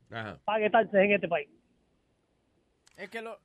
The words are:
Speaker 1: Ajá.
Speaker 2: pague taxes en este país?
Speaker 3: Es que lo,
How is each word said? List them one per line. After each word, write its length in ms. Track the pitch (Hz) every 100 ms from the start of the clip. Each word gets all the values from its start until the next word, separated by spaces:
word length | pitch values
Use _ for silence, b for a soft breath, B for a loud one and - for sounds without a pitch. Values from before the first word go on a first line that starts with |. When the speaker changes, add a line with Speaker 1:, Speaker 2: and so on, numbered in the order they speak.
| -
Speaker 1:
Ajá. 260 | 113 110 85 -
Speaker 2:
pague 240 | 214 214
taxes 240 | 226 220
en 200 | 202 202
este 140 | 202 165
país? 220 | 165 143 _ _ _ _ _ _ _ _ _ _ _ _ _ _ -
Speaker 3:
Es 140 | 196
que 140 | 226
lo, 160 | 226 220